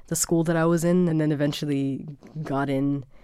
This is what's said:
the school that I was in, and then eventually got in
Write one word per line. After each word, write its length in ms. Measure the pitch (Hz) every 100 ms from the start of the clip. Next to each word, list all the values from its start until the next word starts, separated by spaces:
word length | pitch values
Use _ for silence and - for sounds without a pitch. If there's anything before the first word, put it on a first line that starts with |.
| -
the 80 | 165
school 260 | - 170 165
that 120 | 165
I 80 | 165
was 180 | 170
in, 240 | 170 180 180
and 140 | 156
then 100 | 151
eventually 760 | 147 147 147 147 139 139 135 156 143 - 151
got 260 | 156 135 143
in 360 | 135 143 143 139 -